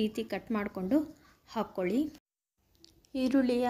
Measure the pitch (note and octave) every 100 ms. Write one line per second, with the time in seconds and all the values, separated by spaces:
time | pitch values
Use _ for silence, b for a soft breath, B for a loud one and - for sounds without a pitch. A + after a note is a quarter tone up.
0 | G#3+ A3+ A3 G3 - A3 G3+ - F#3 C#4+
1 | D4+ - b b - A3+ G3+ - F3+ A#3
2 | D4+ - _ _ _ _ _ _ - _
3 | _ C4+ C4 C4+ B3 B3